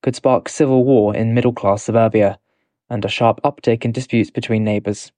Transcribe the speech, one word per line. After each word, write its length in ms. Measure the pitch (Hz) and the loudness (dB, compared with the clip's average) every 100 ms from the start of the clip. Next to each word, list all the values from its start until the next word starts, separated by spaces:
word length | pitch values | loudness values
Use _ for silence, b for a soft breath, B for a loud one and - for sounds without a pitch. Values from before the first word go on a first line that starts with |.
could 140 | - 120 | -4 -2
spark 320 | 131 120 - | 0 0 -2
civil 360 | - 143 131 127 | -2 2 4 4
war 280 | 127 104 | 4 2
in 200 | 104 113 | 0 0
middle-class 480 | 120 123 120 101 104 | 0 0 0 -2 -2
suburbia 560 | - 113 113 110 98 95 _ _ _ _ _ | 0 2 2 2 0 -2 _ _ _ _ _
and 160 | 120 | -8
a 60 | 101 | -6
sharp 320 | - 117 - | 0 0 0
uptick 420 | 147 - - 113 | -4 -2 -2 -2
in 80 | 120 | -2
disputes 380 | 117 127 117 - | -6 -4 -2 -2
between 340 | - - 110 | -6 -4 -2
neighbours. 480 | 107 104 104 104 - | -2 -2 -4 -8 -12